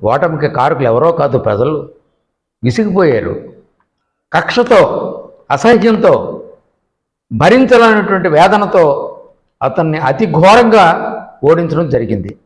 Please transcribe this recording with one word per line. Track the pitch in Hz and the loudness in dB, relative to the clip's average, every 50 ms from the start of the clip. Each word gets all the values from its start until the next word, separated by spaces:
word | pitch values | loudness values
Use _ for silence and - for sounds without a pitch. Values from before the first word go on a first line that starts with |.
| - 104 | -2 -2
ఓటమికి | 120 143 170 175 165 147 143 117 - 107 | -2 0 -2 -4 -4 -4 -6 -6 -4 -2
కారకులు | 127 143 160 139 139 120 | -2 -2 -2 -2 -2 -2
ఎవరో | 113 117 135 170 170 165 | 0 0 0 0 -2 -2
కాదు, | 147 139 120 131 113 | -4 -2 -2 -2 -2
ప్రజలు | 110 107 101 120 143 156 147 139 - - _ _ _ _ _ _ _ _ _ _ _ _ _ - | -2 -2 -2 -2 -2 -4 -6 -10 -12 -20 _ _ _ _ _ _ _ _ _ _ _ _ _ -6
విసిగిపోయారు. | 120 123 - 220 208 180 190 185 160 127 110 87 85 - - - - - _ _ _ _ _ _ _ _ _ _ _ _ _ _ _ - | -4 -2 -2 -2 -2 0 0 0 2 0 0 -2 -6 -8 -10 -12 -18 -20 _ _ _ _ _ _ _ _ _ _ _ _ _ _ _ -6
కక్షతో, | 160 175 - - - 240 240 247 202 - - - - - - - - - - - _ _ _ 139 | -4 -4 -4 -4 -4 0 2 4 4 4 2 0 -6 -8 -8 -12 -14 -16 -20 -20 _ _ _ -6
అసహ్యంతో, | 139 - 220 240 226 190 233 220 196 - 190 147 110 92 - - - - - - _ _ _ _ _ _ _ _ _ _ _ _ _ _ _ | -2 2 2 2 2 2 0 0 2 2 2 2 2 0 -6 -12 -14 -16 -20 -20 _ _ _ _ _ _ _ _ _ _ _ _ _ _ _
భరించలేనటువంటి | 120 113 147 175 214 254 262 - 254 233 233 226 220 214 196 180 196 190 170 170 160 | -4 0 2 4 4 4 4 4 4 4 4 4 2 2 0 -2 -2 -4 -4 -2 2
వేదనతో | 147 170 196 202 208 208 180 - 196 165 151 139 - - - - - - - _ _ _ _ _ _ | 2 4 4 2 0 -2 0 2 2 2 2 0 -2 -6 -12 -14 -18 -20 -20 _ _ _ _ _ _
అతన్ని | - 139 - - 170 160 156 156 156 131 | -6 -6 -4 -2 -4 -2 -4 -4 -2 -2
అతి | 139 - 220 185 156 160 | -2 -2 -2 -2 0 2
ఘోరంగా | 165 190 208 240 240 226 214 220 190 165 170 - - - - - - - - _ - 143 | 4 6 6 6 4 4 4 4 4 4 2 0 -4 -8 -10 -12 -14 -16 -18 _ 0 2
ఓడించడం | 165 170 170 165 156 170 170 147 131 | 2 2 0 -4 -4 -4 -4 -2 -2
జరిగింది. | 123 117 104 107 101 90 101 107 _ _ | -4 -2 -4 -6 -6 -8 -10 -14 _ _